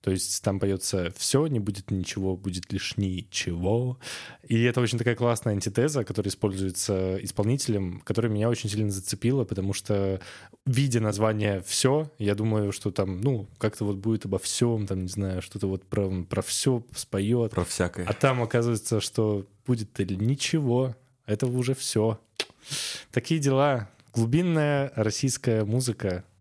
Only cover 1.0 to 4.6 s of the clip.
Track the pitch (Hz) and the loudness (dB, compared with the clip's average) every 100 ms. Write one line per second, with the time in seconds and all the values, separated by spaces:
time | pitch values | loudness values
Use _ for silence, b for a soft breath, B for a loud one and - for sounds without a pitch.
1 | 87 - - 135 156 123 101 98 - 98 | -2 -4 0 2 2 0 -2 -6 -4 -4
2 | 90 - 95 92 98 90 - 98 - - | -2 -2 -2 -2 -4 -6 -6 -6 -4 -2
3 | 98 92 - - - 85 92 113 127 127 | -2 -2 -6 -6 -4 0 2 2 0 -6
4 | B B B B - 117 | B B B B 0 2